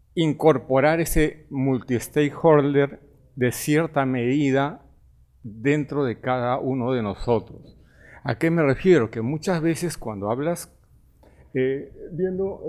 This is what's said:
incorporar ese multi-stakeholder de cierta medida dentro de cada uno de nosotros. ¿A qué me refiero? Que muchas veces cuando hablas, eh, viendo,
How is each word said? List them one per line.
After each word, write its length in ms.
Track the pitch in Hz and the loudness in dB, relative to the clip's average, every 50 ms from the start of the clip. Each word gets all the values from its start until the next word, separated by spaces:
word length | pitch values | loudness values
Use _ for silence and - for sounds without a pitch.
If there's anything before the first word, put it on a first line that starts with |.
| _ _ - | _ _ -4
incorporar 880 | 180 160 151 139 - 147 156 143 123 - - 131 135 139 151 165 165 | -2 0 0 0 2 4 4 4 2 0 0 0 2 4 2 2 2
ese 460 | 160 - - 160 151 151 - - - - | 0 0 2 2 0 0 -2 -8 -18 -10
multi-stakeholder 1500 | 139 135 131 135 131 113 - - 123 107 - - - 151 147 143 143 - - 165 151 147 139 143 143 143 139 139 - - - - _ _ _ _ - | -6 -2 0 0 0 -2 -2 -2 -4 -4 -4 -2 0 0 0 0 -2 2 4 6 6 6 4 4 2 2 2 2 -2 -12 -20 -20 _ _ _ _ -4
de 160 | 127 123 123 | -2 -2 0
cierta 540 | - - - 151 147 156 165 156 156 143 135 | 0 -2 -2 0 2 2 2 0 0 -2 0
medida 800 | 131 131 123 117 123 135 151 147 135 131 135 139 147 214 - - - _ _ _ _ _ _ _ _ _ _ - | 0 -2 -2 0 0 0 2 2 2 2 2 0 -2 -4 -10 -18 -20 _ _ _ _ _ _ _ _ _ _ -18
dentro 600 | 110 104 113 110 143 147 151 139 - 139 143 139 | -16 -14 -4 0 0 0 0 0 -4 -2 -2 -2
de 160 | 123 107 - | -2 -4 -4
cada 400 | - 127 127 127 120 123 127 127 | -4 -4 -2 -2 0 -2 -2 -2
uno 340 | - 131 135 131 117 127 131 | -2 -2 -2 -2 -2 -2 -2
de 80 | 123 | -2
nosotros. 760 | 110 101 95 - - 123 117 104 - - - - - - - - - _ _ - - - - - - | -2 -4 -4 -4 -2 0 0 0 0 -6 -20 -20 -20 -20 -20 -20 -20 _ _ -20 -20 -20 -20 -12 -6
¿A 140 | 131 117 - | -6 -4 0
qué 140 | 160 165 | 0 0
me 120 | 165 170 151 | 2 4 2
refiero? 460 | 139 127 - - 190 180 139 113 107 | 2 2 2 4 6 6 6 4 0
Que 120 | - 117 | -4 -4
muchas 400 | 110 127 156 156 - 196 180 160 | -4 -4 -4 -4 -2 -2 -2 0
veces 360 | 151 165 156 - 170 165 - - | 0 0 -2 0 -4 -6 -6 -6
cuando 320 | - 110 107 98 98 104 | -10 -10 -8 -6 -4 -2
hablas, 480 | 120 131 147 170 175 165 - - _ _ _ _ - _ _ _ _ _ - - _ _ - _ - | -2 -2 -2 -4 -4 -6 -8 -18 _ _ _ _ -20 _ _ _ _ _ -20 -20 _ _ -20 _ -4
eh, 360 | 131 131 131 135 143 - - - - - - 175 | -2 0 0 -2 -4 -8 -12 -18 -18 -16 -12 -6
viendo, 480 | 151 185 185 185 185 196 196 - - - | -4 -4 -4 -2 -4 -4 -4 -6 -8 -8